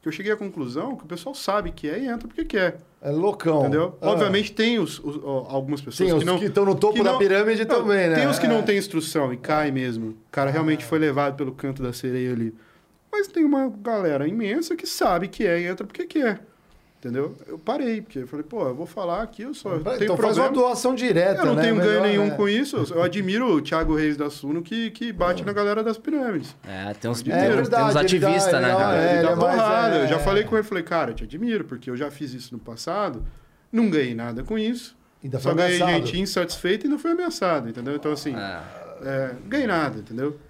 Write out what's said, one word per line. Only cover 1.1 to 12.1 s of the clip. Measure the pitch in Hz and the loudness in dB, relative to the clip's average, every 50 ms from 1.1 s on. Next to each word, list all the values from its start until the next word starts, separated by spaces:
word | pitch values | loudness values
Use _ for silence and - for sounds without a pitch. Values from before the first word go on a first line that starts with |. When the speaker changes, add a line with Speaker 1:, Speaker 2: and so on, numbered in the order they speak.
| 180 170 - 262 277 | -12 -10 -10 -10 -10
Speaker 1:
sabe | - - - 190 208 202 170 | -6 -4 0 0 0 -2 -4
que | - - - 147 | -8 -6 -6 -6
é | 156 208 | -4 -4
e | 269 262 | -4 -4
entra | 233 233 - | -6 -6 -8
porque | - - - 320 | -12 -8 -8 -6
quer. | 320 - 208 185 170 165 - - _ _ _ | -2 0 2 2 2 0 -4 -16 _ _ _
Speaker 2:
É | - 143 | -6 -2
loucão. | 143 156 180 208 208 208 - 165 156 151 | -2 2 2 0 0 0 0 2 4 4
Speaker 1:
Entendeu? | 135 135 139 151 165 180 - - | 4 4 4 2 0 0 -4 -2
Speaker 2:
Ah. | - 156 | 0 2
Speaker 1:
Obviamente | - 170 214 196 190 202 208 202 - | 4 4 4 4 4 2 0 0 0
tem | - 220 226 240 220 | 0 2 2 4 2
os, | 180 - - - | 0 -2 -4 -8
os, | - 147 143 147 - | -8 -8 -8 -8 -6
ó, | 143 139 131 123 - | -4 -4 -4 -4 -2
algumas | 135 135 135 135 147 135 | -4 -4 -2 -2 -4 -6
pessoas | 139 127 113 - | -6 -10 -2 0
Speaker 2:
Tem | 185 185 | 2 4
Speaker 1:
que | 170 | 4
Speaker 2:
os | 151 - | 4 4
Speaker 1:
não, | 175 180 175 | 2 0 2
Speaker 2:
que | 208 202 | 0 0
tão | - 202 202 | 2 2 4
no | 196 190 | 4 4
topo | - 202 208 214 | 4 4 2 4
Speaker 1:
que | 233 214 | 4 4
Speaker 2:
da | 226 247 | 4 4
Speaker 1:
não, | 247 | 4
Speaker 2:
pirâmide | 202 190 190 196 214 214 226 214 226 | 4 4 6 4 4 4 2 2 2
Speaker 1:
não, | 220 277 240 - | 2 2 2 4
Speaker 2:
também, | 208 202 196 185 170 | 4 4 4 4 4
né? | 160 | 4
Speaker 1:
tem | 156 143 - | 4 4 4
os | 254 - | 2 2
que | - 240 | 2 2
não | 233 220 | 4 2
Speaker 2:
É. | 202 | 4
Speaker 1:
têm | - 202 | 2 2
instrução | 202 190 - - 165 156 - - 160 143 127 123 | 2 0 0 -4 -4 -4 -2 0 0 0 0 -2
e | |
cai | 123 - - 156 151 151 147 | -4 -2 0 0 2 2 0
mesmo. | 135 135 127 127 120 113 113 110 | 0 -2 -2 -2 -4 -4 -6 -8
O | 110 - - _ | -10 -12 -18 _
cara | - - 139 139 | -2 0 0 2
realmente | 139 160 160 156 156 147 - | 2 0 2 2 0 0 -2
Speaker 2:
Ah. | - | -2
Speaker 1:
foi | 170 160 | 0 0
levado | 156 151 135 139 143 139 135 | 2 2 2 2 0 0 -2
pelo | 139 147 131 131 | -4 -6 -6 -6
canto | - - 139 135 139 131 | -8 -8 -8 -6 -4 -6
da | 123 120 | -6 -6
sereia | - - 131 | -6 -6 -4